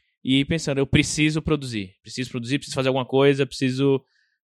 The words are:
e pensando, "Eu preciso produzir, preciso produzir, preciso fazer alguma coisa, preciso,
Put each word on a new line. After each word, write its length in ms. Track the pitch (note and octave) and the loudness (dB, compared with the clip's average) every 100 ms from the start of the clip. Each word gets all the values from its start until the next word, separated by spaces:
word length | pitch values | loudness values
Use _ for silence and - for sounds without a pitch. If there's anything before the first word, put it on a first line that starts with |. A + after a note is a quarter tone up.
| _ _ | _ _
e 200 | B2+ C3+ | 0 2
pensando, 340 | C3+ E3 D#3 C3+ | 2 -2 -2 -2
"Eu 80 | C#3 | 2
preciso 560 | D3+ C#3 - D3+ D#3 | 2 2 2 0 0
produzir, 520 | D#3 D3+ C3 A2 F#2+ _ | -2 -2 -4 -8 -8 _
preciso 280 | A2+ - B2 | -12 -10 -8
produzir, 280 | B2+ A#2 C#3+ | -8 -4 -6
preciso 160 | - C#3 | -4 -2
fazer 120 | C3 | 0
alguma 160 | C3 | 0
coisa, 400 | B2 C3+ C#3+ C#3 | 0 4 4 4
preciso, 560 | C3 - C3 B2+ C#3 C3+ - _ _ _ | 0 -2 -4 0 0 0 -4 _ _ _